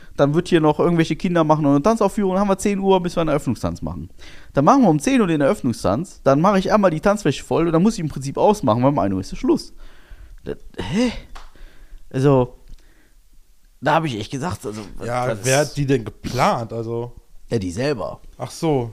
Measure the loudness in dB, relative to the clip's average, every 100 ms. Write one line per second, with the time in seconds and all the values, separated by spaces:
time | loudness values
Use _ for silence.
0 | -10 0 2 2 2 2 4 4 2 2
1 | 0 0 0 2 2 2 4 2 2 2
2 | 0 0 0 0 0 0 0 0 2 2
3 | 2 -2 0 0 -2 -4 -4 -6 -8 -10
4 | -12 -16 -18 -18 -6 2 4 6 6 4
5 | 2 2 2 2 2 0 -2 -2 0 -2
6 | -4 -4 2 4 4 2 2 2 2 2
7 | 0 0 0 -2 -2 0 2 2 2 0
8 | -4 -6 -8 0 2 2 2 2 2 2
9 | 0 -2 -4 -4 0 0 -2 -18 -20 -20
10 | -20 -20 -20 -16 -14 -12 -14 -12 -6 -2
11 | -2 -4 -12 -16 -18 -20 -20 -20 -20 -18
12 | -8 0 4 4 2 -4 -18 -20 -20 _
13 | _ _ _ -20 -20 _ _ _ 0 0
14 | 0 -4 -8 -8 -8 -8 -10 -10 -12 -10
15 | -6 -4 -4 -4 0 0 0 -2 0 0
16 | -2 -10 -6 0 0 0 -4 -8 -6 -6
17 | -8 -12 -20 -20 -6 -4 -4 -4 -2 -2
18 | -6 -10 -16 -14 -14 -4 0 0 -2